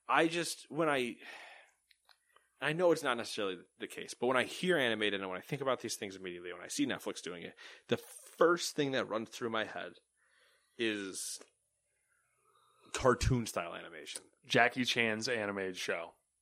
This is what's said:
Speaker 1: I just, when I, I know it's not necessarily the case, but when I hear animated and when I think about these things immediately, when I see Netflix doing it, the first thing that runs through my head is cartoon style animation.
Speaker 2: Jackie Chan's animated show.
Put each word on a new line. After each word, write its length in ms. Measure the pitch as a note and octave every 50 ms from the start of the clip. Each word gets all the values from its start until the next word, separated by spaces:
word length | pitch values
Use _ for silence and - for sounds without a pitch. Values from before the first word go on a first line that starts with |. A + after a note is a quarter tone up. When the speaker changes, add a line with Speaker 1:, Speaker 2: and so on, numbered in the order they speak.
| _
Speaker 1:
I 200 | - B2+ D3 E3
just, 380 | E3 E3 F3 D#3+ - - - - -
when 200 | C3+ D#3 E3 D3+
I, 260 | C#3+ C3 B2 A#2 F#2+ - - - - - - - - - - _ _ _ _ _ - _ _ _ - _ _ _ _ _ _ _ _ -
I 120 | C3 D3 D#3
know 180 | E3+ F#3 F3
it's 120 | D#3+ D#3+ D3
not 140 | C3+ A#2+
necessarily 400 | A#2 G#2+ - - A2 G2+ F#2+ F#2 F2 F2+ _ _ -
the 80 | G#2+
case, 260 | - - F2 F2 - - -
but 80 | A#2+
when 100 | B2 C3
I 60 | B2+ A#2
hear 340 | - - - F3+ F3+ F3
animated 420 | D3 B2+ A#2 A2 G#2+ G#2+ G#2 G2+ F#2+
and 80 | G2 F#2
when 80 | F#2
I 40 | F#2
think 200 | - - D3+ C3
about 200 | C#3 C3+ B2 -
these 140 | - A2 -
things 200 | - A2 G2 F#2+
immediately, 380 | F#2 F#2+ F2+ F2 F2 F2+ F2 F2
when 80 | F2
I 60 | F2+
see 180 | - - - D3
Netflix 360 | A#2+ F#2+ D#2+ - G2+ F#2 -
doing 220 | - F2 F2 E2+ F2
it, 120 | - - - - - - - _
the 120 | - A#2+ - - - - - - - -
first 380 | - F3 E3 F3 E3+ - - -
thing 160 | - C#3+ C3+
that 180 | C3 B2 G2+ G2
runs 200 | G2+ A2+ A2+ -
through 200 | - - B2 A#2
my 160 | A2+ A2 G#2+
head 280 | - - F2+ F2+ F2+ - - _ _ _ _ _ _ _ _ _ _ _ _ _ _ _
is 640 | - A#2 A2 G#2+ G2+ G2 F#2+ F#2 - - - - - - _ _ _ _ _ _ _ _ _ _ _ _ _ _ _ _ _ _ _ _ _ _ _ _ _ _ _ _ - -
cartoon 520 | - - B2+ A#2+ - - - C3 A#2+ A2
style 260 | - - - E2+ E2+ F2+
animation. 480 | F2 E2+ E2+ E2+ D#2 - - - - - - _ _ -
Speaker 2:
Jackie 380 | C3 - A#2+ A#2 B2 - C3 A#2+
Chan's 420 | - - B2+ A#2 A2+ G#2+ A2 A2
animated 500 | B2+ B2 A2 G#2 G2+ G2+ G2 F#2+ F#2+ F2+
show. 360 | - - - F#2+ E2+ E2 E2 - _ _ _ _ _